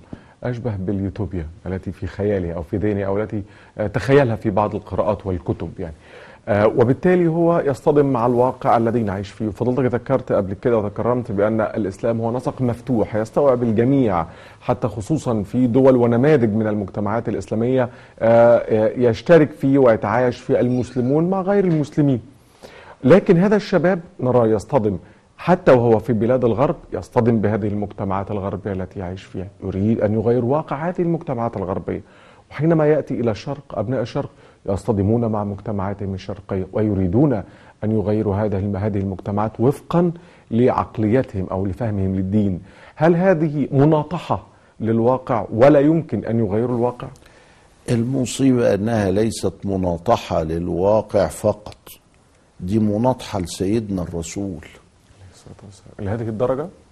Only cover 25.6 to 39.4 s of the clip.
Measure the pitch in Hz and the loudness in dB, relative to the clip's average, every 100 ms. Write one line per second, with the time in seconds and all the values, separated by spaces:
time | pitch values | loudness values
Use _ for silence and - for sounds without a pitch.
25.6 | - 127 117 110 120 113 113 127 120 104 | 6 6 6 4 2 0 2 2 2 2
26.6 | 151 - - 92 - 123 117 117 101 107 | 0 -2 -8 -12 -2 0 2 2 2 0
27.6 | 104 104 101 - 98 98 98 104 98 95 | -2 -4 -6 -6 -6 -4 -4 -6 -6 -6
28.6 | 107 95 92 101 90 92 - 95 92 - | -6 -6 -8 -10 -10 -10 -12 -12 -12 -10
29.6 | 95 95 104 110 104 110 107 123 117 147 | -6 -2 0 2 0 0 0 0 0 -2
30.6 | 156 139 165 180 170 160 - 120 117 104 | -2 -6 -6 -4 -2 -2 -4 -6 -4 -4
31.6 | 90 95 78 95 - - - - _ - | -4 -6 -6 -8 -10 -20 -20 -20 _ -4
32.6 | 160 160 151 151 - 117 117 98 - 135 | 0 2 2 2 0 -4 -2 -4 -8 -12
33.6 | - - 107 127 117 147 139 - - _ | -10 -8 -4 -4 -4 -6 -8 -12 -20 _
34.6 | - 95 - 101 98 117 117 107 101 98 | -6 -6 -2 0 2 2 0 -2 -4 -8
35.6 | 113 101 95 101 98 95 - 98 - 98 | -8 -6 -6 -6 -8 -8 -10 -14 -8 -6
36.6 | 95 110 107 95 92 107 151 107 - - | -4 -2 0 0 0 2 2 0 -6 -18
37.6 | - - 107 110 95 107 104 98 107 95 | -20 -8 -2 -2 0 0 0 0 -2 -2
38.6 | 101 95 107 101 98 92 - 101 | -4 -2 -2 -2 -4 -6 -6 -4